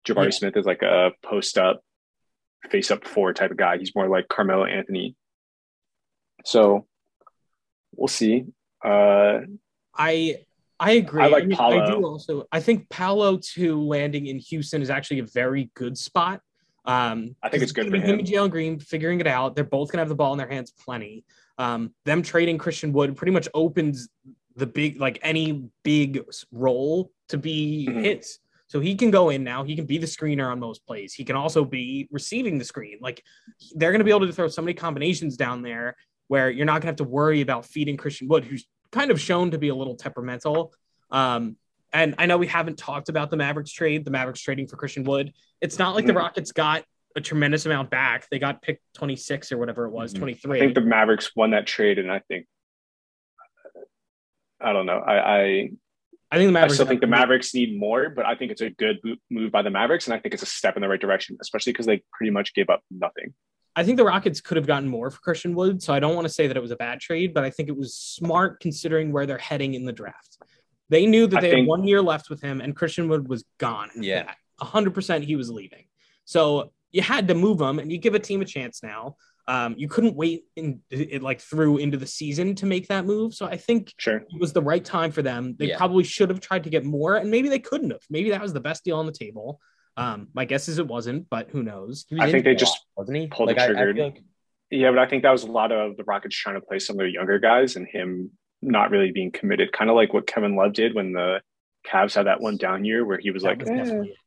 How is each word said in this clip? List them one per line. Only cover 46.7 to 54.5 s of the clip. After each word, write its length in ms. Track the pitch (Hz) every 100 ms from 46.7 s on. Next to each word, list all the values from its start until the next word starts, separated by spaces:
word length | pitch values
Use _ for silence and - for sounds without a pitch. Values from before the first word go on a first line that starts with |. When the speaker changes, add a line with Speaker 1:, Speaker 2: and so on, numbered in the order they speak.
| 156 - _ _ 151
Speaker 2:
a 40 |
tremendous 460 | 147 151 143 151 156
amount 240 | 143 135
back. 360 | 127 131 120 -
They 80 | 135
got 240 | 139 -
pick 180 | - - _
twenty-six 580 | - 143 131 - 139 -
or 60 | 123
whatever 260 | 120 117
it 60 | 117
was, 220 | 113 113
Speaker 3:
Mm-hmm. 80 | 98
Speaker 2:
twenty-three. 380 | 135 117 139 135
Speaker 1:
I 20 |
think 140 | 139
the 60 | 127
Mavericks 560 | 113 113 110 107 - -
won 140 | 110
that 160 | 104 104
trade, 320 | - 104 98
and 120 | 92
I 100 | 98
think, 260 | - - - _ _ _ _ _ _ _ _ _ - _ - - - _ _ _ _ _ _